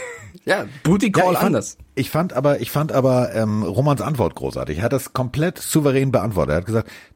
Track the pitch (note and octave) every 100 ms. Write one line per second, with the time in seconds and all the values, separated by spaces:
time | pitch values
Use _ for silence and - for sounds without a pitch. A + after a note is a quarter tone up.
0 | B4 - - - - F#3 A#2 C#3 D3+ G3+
1 | A3 G#3 F#3 - - A#2+ - - - -
2 | - D3+ F3+ B2 C#3+ C#3+ A#2+ D3 D#3 C3
3 | C3 B2+ B2 A2+ A2 G#2+ F2+ G2 D3 C#3
4 | A2+ C3+ E2+ - C2+ B1+ B1+ D#2 A#2 C3+
5 | - - B2 D3 F3 - - D#3+ C#3+ C3+
6 | C3+ A#2 A2 F#2 C#2 D#2 F#2+ A2+ - -
7 | -